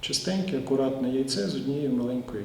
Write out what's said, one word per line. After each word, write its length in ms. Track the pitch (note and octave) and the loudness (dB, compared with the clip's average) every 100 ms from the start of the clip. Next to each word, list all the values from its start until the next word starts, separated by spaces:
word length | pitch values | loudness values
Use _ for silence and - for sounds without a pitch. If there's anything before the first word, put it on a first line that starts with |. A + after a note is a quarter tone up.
Чистеньке, 560 | - C#3 - F#3+ F3+ C3+ | -2 -2 0 0 0 -2
акуратне 520 | B2 C3+ C3+ C3 B2+ | 2 2 2 2 0
яйце 380 | C3 C3 G3 G3 | 0 0 0 0
з 80 | C#3 | 0
однією 340 | B2+ C#3+ C#3+ | -2 0 2
маленькою 540 | B2 A#2+ B2+ B2 G#2+ | 2 0 -2 -4 -6